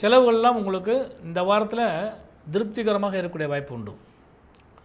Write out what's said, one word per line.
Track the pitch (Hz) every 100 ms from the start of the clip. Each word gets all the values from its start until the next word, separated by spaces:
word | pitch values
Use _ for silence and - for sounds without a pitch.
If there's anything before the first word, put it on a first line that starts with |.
செலவுகள்லாம் | 208 247 247 226 233 233
உங்களுக்கு | 196 190 190 254 - -
இந்த | 165 170
வாரத்தில் | 185 208 214 226 226 160 214 214 - _ -
திருப்திகரமாக | 180 214 240 202 202 202 190
இருக்கக்கூடிய | 175 165 151
வாய்ப்பு | 143 143 120
உண்டு. | 101 - - _ _ _ _ _ _ -